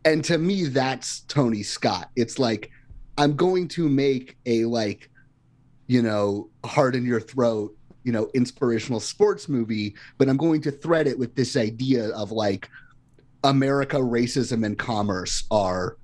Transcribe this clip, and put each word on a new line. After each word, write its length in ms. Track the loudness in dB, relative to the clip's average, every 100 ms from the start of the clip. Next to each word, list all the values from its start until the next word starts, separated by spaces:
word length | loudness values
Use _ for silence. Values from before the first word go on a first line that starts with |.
And 220 | 4 2 2
to 120 | 0
me, 280 | 2 0 0
that's 560 | 0 -2 -4 -8 -12
Tony 420 | -4 0 2 0
Scott. 460 | -6 -2 -2 -2 -6 -4
It's 200 | -2 0
like, 320 | 0 0 -6 -20 -20 -20 -12 0
I'm 180 | 2 4
going 300 | 2 2 -2
to 180 | -2 0
make 480 | 2 2 0 -4 -14 -2
a, 200 | 0 2
like, 440 | 0 -2 -4 -12 -20 _ _ _ _ _ _ 0
you 140 | 2
know, 480 | 2 2 0 -2 -6 _ -4
heart 300 | 2 2 2
in 100 | 0
your 160 | -2
throat, 520 | -2 0 2 2 -4 -10 -20 -10
you 80 | -4
know, 180 | -2 0
inspirational 680 | 0 -2 0 0 0 -2 -6
sports 480 | -6 2 2 2 -2
movie, 480 | -2 -2 -2 -4 -8 -20 _
but 100 | 2
I'm 100 | 2
going 220 | 2 2
to 80 | -2
thread 360 | -6 0 2 2
it 100 | -2
with 180 | -6 -2
this 200 | -2 0
idea 540 | -2 -2 0 0 0
of, 220 | -6 -4
like, 360 | -2 0 -2 -6 -20 -20 -20 _ _ _ _ 2
America, 520 | 4 4 2 0 0
racism, 680 | 0 2 0 0 -2 0 -2
and 120 | -4
commerce 680 | -4 -2 0 -2 -4 -4 0
are 460 | 2 2 0 -4 -8